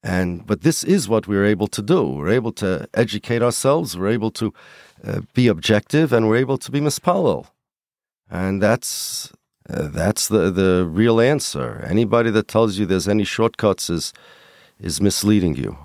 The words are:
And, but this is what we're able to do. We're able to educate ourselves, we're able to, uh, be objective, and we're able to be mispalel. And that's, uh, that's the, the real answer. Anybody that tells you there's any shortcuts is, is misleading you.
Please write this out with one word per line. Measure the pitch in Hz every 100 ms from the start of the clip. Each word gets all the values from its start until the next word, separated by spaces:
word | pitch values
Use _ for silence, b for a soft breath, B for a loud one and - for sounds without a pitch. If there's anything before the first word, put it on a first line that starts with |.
And, | 107 92 90 87 -
but | 107
this | 165 160
is | - 190 104
what | 110 -
we're | 101 101
able | 104 101
to | -
do. | 104 180
We're | 90 69 76
able | 117 117
to | - 98 90 -
educate | - 117 104 - 117
ourselves, | 120 - 135 151 139 87
we're | 95
able | 117 110
to, | - 110 B B B B B
uh, | - - -
be | - 120
objective, | 85 - 104 - 147 156
and | 120 110
we're | 113
able | 127 131
to | -
be | 135
mispalel. | 147 - - 190 156 73 - _ _ _ _ _ _ _ _
And | 87 95 98
that's, | 92 120 - - - - - _ _ _ -
uh, | - 76
that's | 80 87 110 -
the, | 107 85
the | 92 95 90 87
real | 82 117 113
answer. | 120 147 - - 65 - -
Anybody | 95 113 117 117
that | 107 107
tells | 110 113 98
you | 98
there's | 95 85
any | 104
shortcuts | 98 - 113 - 107 95 -
is, | 85 - b b b b b b b
is | 95 -
misleading | 101 - 101 107 90 69
you. | 55 55